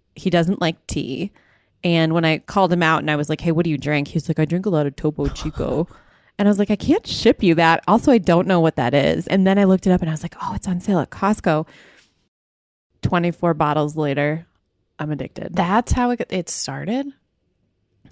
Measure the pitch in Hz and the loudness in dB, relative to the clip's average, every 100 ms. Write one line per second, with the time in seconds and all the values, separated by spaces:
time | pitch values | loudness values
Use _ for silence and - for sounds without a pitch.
0 | _ - 185 170 165 202 165 165 - - | _ -8 0 2 2 0 -2 -4 -8 -8
1 | - 135 202 _ _ _ _ _ 175 170 | -6 -6 -8 _ _ _ _ _ 0 2
2 | 160 165 160 156 - 202 185 175 160 160 | 2 2 0 -2 -2 0 2 2 2 0
3 | 156 151 147 156 170 160 165 147 143 151 | 0 -2 -2 -4 -2 0 0 -2 -2 -2
4 | 143 165 - 160 156 175 208 160 143 - | -2 -6 -4 -2 0 -2 -2 0 -2 -2
5 | 156 151 143 - 156 - - 131 175 - | -4 -2 -6 -4 -8 -6 -4 -4 -4 -8
6 | _ _ _ - 202 202 202 208 - 359 | _ _ _ 0 2 2 0 -2 0 0
7 | - - 226 - 190 165 165 165 - 220 | 0 0 2 4 4 4 4 2 2 2
8 | - 240 180 170 170 175 165 - 123 139 | 4 4 4 2 4 2 2 2 0 2
9 | 101 - - 196 190 196 196 185 196 180 | 2 0 0 2 4 4 4 4 2 0
10 | 165 156 170 - - 202 202 175 - 180 | 0 -6 -8 -10 -8 -6 -4 -4 -2 -2
11 | 139 - 196 214 185 156 156 - - _ | -2 -4 -2 0 0 0 -2 -14 -20 _
12 | _ _ _ _ _ _ _ _ _ _ | _ _ _ _ _ _ _ _ _ _
13 | - 175 170 170 175 156 151 151 151 156 | -2 0 0 0 -2 0 0 0 -2 -2
14 | 147 135 147 160 165 _ _ _ _ - | -4 -2 -2 -4 -10 _ _ _ _ -12
15 | 151 147 - - - 165 175 214 247 247 | -8 -8 -8 -10 -8 -4 0 0 0 -2
16 | 247 240 - 190 165 - - 139 151 247 | -2 -2 -4 -6 -6 -8 -8 -8 -6 -6
17 | 285 - _ _ _ _ _ _ _ _ | -6 -12 _ _ _ _ _ _ _ _
18 | - | -20